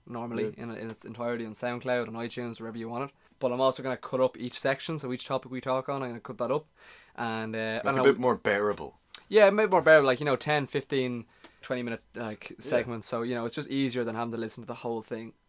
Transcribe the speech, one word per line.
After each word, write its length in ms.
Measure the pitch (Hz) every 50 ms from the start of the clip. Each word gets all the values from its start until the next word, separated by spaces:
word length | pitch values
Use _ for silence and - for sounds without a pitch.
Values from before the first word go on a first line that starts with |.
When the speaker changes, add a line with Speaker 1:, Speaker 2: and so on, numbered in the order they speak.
| -
Speaker 1:
normally 460 | - 120 117 117 120 117 110 107 107 -
Speaker 2:
Yeah. 60 | - 117
Speaker 1:
in, 80 | 117
in 180 | 110 - 113 113
its 160 | 110 - -
entirety 400 | - 113 117 120 120 120 117 117
on 80 | 110 107
SoundCloud, 540 | - 123 120 120 120 120 127 123 123 117
on 60 | 113 113
iTunes, 440 | 117 117 117 - 127 123 120 113 -
wherever 180 | 113 113 110
you 120 | 117 113 113
want 160 | 120 123 139
it. 60 | 139 - _ _ _ _ -
But 120 | - 123
I'm 100 | 123 127
also 220 | 131 131 127 - 123
gonna 140 | 131 123
cut 240 | - - - - 127
up 160 | 131 127 -
each 220 | - 120 120 - -
section, 380 | - 135 139 - - - 165
so 140 | 147 - 127 127
each 120 | 123 -
topic 240 | - 139 131 - 123
we 100 | 127 127
talk 280 | - 139 131 131 127 -
on, 120 | 139 135 131
I'm 60 | 123
gonna 100 | 117 117
cut 180 | - - 120 -
that 120 | 120 117
up, 140 | 135 151 151 _ _ _ - - - - - _ -
and, 400 | - 120 117 113 110 110 110 110
uh, 40 | 113
I 140 | 110 110 110
Speaker 2:
Make 80 | 117 -
Speaker 1:
don't 100 | 143 139
Speaker 2:
it 0 |
a 40 |
Speaker 1:
know. 60 | 131 127
Speaker 2:
bit 160 | 135 131 107
more 160 | 123 123 113
bearable. 600 | - - 110 101 101 104 104 101 - 78 67 - _ _ _ - - - -
Speaker 1:
Yeah, 200 | 190 214 208 196
maybe 220 | 196 214 220 202
more 100 | 185 175
bearable. 260 | 139 160 160 156 139
Like, 120 | 135 127 123
you 60 | 147
know, 100 | 147 131
ten, 320 | 123 - 151 151 147 139
fifteen, 580 | - - 139 - - 147 135 127 127 123 117 110 - _ _ - - _ _
twenty 200 | - - 131 123 120
minute, 180 | 117 113 - _ _ -
like, 340 | 113 117 110 107 - - -
Speaker 2:
Yeah. 40 | - -
Speaker 1:
segments. 480 | - - 131 120 110 123 117 113 104
So, 140 | - 127 117
you 140 | 117 123 123
know, 100 | 120 117
it's 100 | 117 -
just 140 | 156 143 -
easier 320 | 135 139 139 127 117 127 117
than 120 | 113 110
having 160 | 113 117 120
to 60 | 113
listen 260 | 113 113 110 - 127 107
to 40 |
the 60 | - 117
whole 260 | - - 120 117 113
thing, 320 | 110 - 123 113 113 113 - _ _